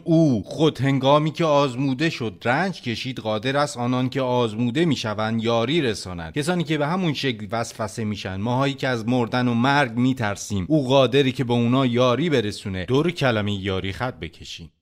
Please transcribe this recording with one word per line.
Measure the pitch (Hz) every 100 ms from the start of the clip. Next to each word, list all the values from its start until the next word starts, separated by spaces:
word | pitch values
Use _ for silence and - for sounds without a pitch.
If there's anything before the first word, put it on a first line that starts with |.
او | - 160 156 113
خود | - 139 156 -
هنگامی | 139 135 135 147 156
که | -
آزموده | 165 143 143 123 139 127 160
شد | - 113 87
رنج | 117 139 190 -
کشید، | 120 110 131 127
قادر | 107 107 123 139
است | 147 123
آنان | 120 127 127
که | 135
آزموده | 127 123 117 107 123 123
می‌شوند | 175 131 113 104 110 113
یاری | 110 117 117 170
رساند. | 127 101 92 87 80
کسانی | 147 143 180
که | 143 156
به | 147
همون | 185 175
شکل | 135 139 110 104
وسوسه | 117 117 - 107 -
می‌شن، | 107 104 101 92
ماهایی | 110 123 139
که | 135 139
از | 123 110
مردن | 127 117 123 123
و |
مرگ | 117 131 143 131
می‌ترسیم، | 113 127 127 104 98 - 101 90
او | 156 127
قادری | 139 127 135 131
که | 127
به | 123
اونا | 120 117 127 135
یاری | 117 127 120 175
برسونه. | 135 104 101 104 95
دور | 90 131 170
کلمهٔ | 170 131 110 104
یاری | 101 98 95 98
خط | 90 127
بکشین. | 82 82 - 82 - 82 _